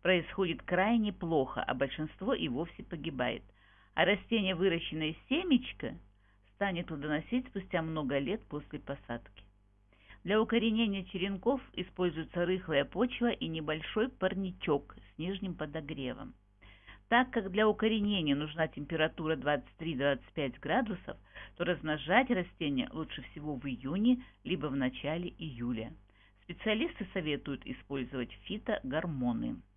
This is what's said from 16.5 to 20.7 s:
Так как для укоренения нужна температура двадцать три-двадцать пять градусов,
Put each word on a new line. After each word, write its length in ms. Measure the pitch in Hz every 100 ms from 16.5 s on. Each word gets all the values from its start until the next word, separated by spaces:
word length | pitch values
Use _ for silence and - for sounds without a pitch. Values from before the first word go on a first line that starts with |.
| _ - - - - _
Так 200 | 233 247
как 220 | 240 196
для 180 | 185 214
укоренения 680 | 214 220 220 208 202 156 139
нужна 320 | 151 156 160
температура 680 | - 147 160 156 165 156 156
двадцать 420 | 131 147 123 -
три-двадцать 560 | 165 139 139 135 -
пять 260 | - 139 -
градусов, 560 | 143